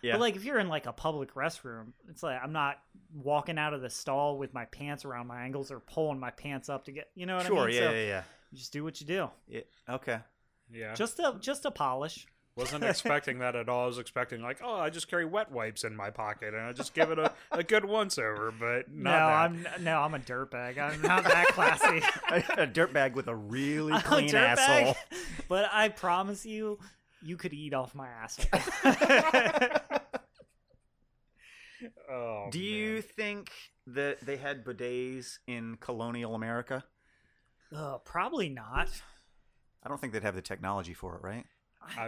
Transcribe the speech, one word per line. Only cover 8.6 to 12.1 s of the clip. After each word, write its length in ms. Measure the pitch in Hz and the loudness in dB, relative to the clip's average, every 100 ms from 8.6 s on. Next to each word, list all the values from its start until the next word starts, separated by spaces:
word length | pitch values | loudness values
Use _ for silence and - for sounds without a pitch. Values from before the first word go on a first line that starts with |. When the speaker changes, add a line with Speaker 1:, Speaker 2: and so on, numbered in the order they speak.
| 123 | -12
Speaker 2:
do 100 | 147 | -8
what 160 | 156 156 | -8 -10
you 80 | 147 | -6
do. 220 | 190 147 - _ | -4 -4 -8 _
Speaker 1:
Yeah, 140 | 117 - _ - | -12 -12 _ -8
okay. 300 | 127 - 113 - _ _ _ _ | -6 -4 -4 -6 _ _ _ _
Speaker 3:
Yeah. 200 | 117 110 | -12 -10
Speaker 2:
Just 220 | 113 226 - | -4 -4 0
to, 200 | 320 214 | -2 -2
just 240 | 240 277 | -6 -4
to 80 | 285 | -6
polish. 560 | - 139 127 151 | -2 -2 0 -4